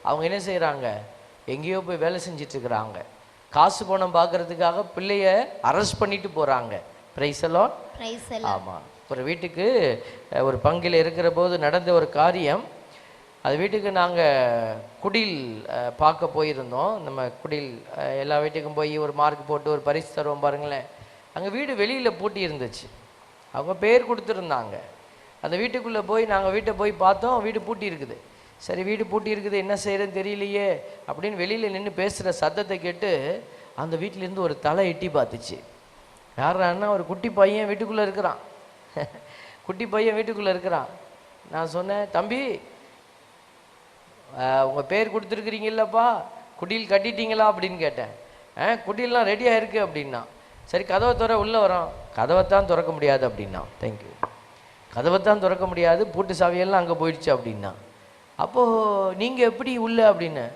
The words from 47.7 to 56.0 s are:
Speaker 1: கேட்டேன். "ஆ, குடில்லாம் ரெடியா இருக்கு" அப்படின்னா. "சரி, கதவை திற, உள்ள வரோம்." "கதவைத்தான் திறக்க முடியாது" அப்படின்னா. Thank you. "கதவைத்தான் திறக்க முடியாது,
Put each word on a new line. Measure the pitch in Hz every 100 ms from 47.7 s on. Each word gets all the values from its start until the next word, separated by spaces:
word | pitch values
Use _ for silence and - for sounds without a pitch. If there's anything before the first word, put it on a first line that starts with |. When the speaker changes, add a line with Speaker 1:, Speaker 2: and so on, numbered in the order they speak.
| 180
Speaker 1:
கேட்டேன். | 156 - 110 101 - - - -
"ஆ, | 180
குடில்லாம் | 226 - 208 240 240 208
ரெடியா | 208 247 226
இருக்கு" | 220 214 196
அப்படின்னா. | 151 139 123 - - - -
"சரி, | - 180
கதவை | - 185 240 240 226
திற, |
உள்ள | 226 208 226 196
வரோம்." | 180 165 - - -
"கதவைத்தான் | 123 180 185 196 185
திறக்க | 170 170
முடியாது" | 156 143 135 127
அப்படின்னா. | 104 101 92 71 -
Thank | 117 104
you. | - - - - - - - - - 120
"கதவைத்தான் | 143 185 190 208
திறக்க | 185 185 185
முடியாது, | 175 170 170